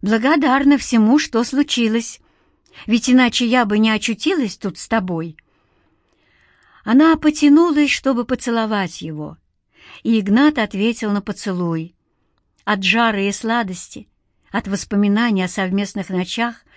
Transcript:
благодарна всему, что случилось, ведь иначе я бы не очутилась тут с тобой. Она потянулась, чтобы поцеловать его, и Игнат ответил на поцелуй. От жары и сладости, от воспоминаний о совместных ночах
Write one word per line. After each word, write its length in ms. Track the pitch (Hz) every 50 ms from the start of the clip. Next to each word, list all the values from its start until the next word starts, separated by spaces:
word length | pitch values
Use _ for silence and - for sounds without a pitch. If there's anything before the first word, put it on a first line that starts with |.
благодарна 760 | - 196 214 226 214 262 311 320 277 294 247 269 285 277 285
всему, 420 | 269 - - - 233 214 214 247 302
что 240 | 302 - - 220 240
случилось, 760 | 233 - 262 285 285 - 247 233 220 214 233 226 - - - _ _ _ _ _ _ _ _ _ _ _ - -
ведь 240 | - 208 240 226 -
иначе 360 | 247 254 254 240 226 - 247
я 200 | 233 226 254 240
бы 140 | 202 208 214
не 100 | 220 220
очутилась 680 | 220 214 214 - 233 - - 302 392 349 269 208 -
тут 200 | - - 202 160
с 100 | - -
тобой. 500 | - - 226 196 185 180 165 160 170 156 _ _ _ _ _ _ _ _ _ _ _ _ _ _ _ _ _ _ _ _ _ _ _ _ _ _ _ _ _ _
Она 320 | - 226 254 302 330 330
потянулась, 720 | 311 - 302 302 302 302 294 285 302 330 349 311 285 294 277
чтобы 360 | - - - 262 269 240 240
поцеловать 760 | 233 254 240 - - 233 233 220 214 220 208 196 175 - -
его, 360 | - 160 160 151 151 147 147 _ _ _ _ _ _ _ _ _ _ - - - _
и 160 | 214 226 226
Игнат 380 | 202 190 202 233 277 302 302
ответил 540 | 285 220 202 - 196 202 226 233 233 - 214
на 100 | 202 202
поцелуй. 760 | 196 - 202 - - 208 185 180 180 170 165 165 160 170 _ _ _ _ _ _ _ _ _ _ _ _ _ _ _
От 200 | - 214 202 190
жары 440 | 180 - 226 233 226 214 196 196
и 40 | 202
сладости, 760 | 196 - - 220 226 240 240 190 185 175 - - - 202 208 _ _ _ _ _ _ _ _ _
от 160 | - 196 -
воспоминаний 760 | - 190 196 - - - 202 208 202 202 214 233 240 220 190 185
о 40 |
совместных 600 | 180 - - 196 185 185 196 202 196 - 208 185 -
ночах 540 | 190 180 185 180 - - 233 240 233 - _ _ _